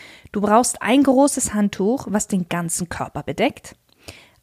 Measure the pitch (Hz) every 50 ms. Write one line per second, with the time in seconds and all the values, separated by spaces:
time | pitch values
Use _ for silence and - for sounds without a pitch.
0 | - - - - - - - 208 196 208 208 226 247 - - - - 196 233 277
1 | 285 269 262 254 277 285 - 269 - - - 214 208 202 - - 190 196 240 269
2 | - - 190 208 - - - 190 180 - - 170 170 165 - - 175 165 - -
3 | 131 113 - - 147 - - - - - - - - - - _ _ _ _ _
4 | _ - - - - _ _ _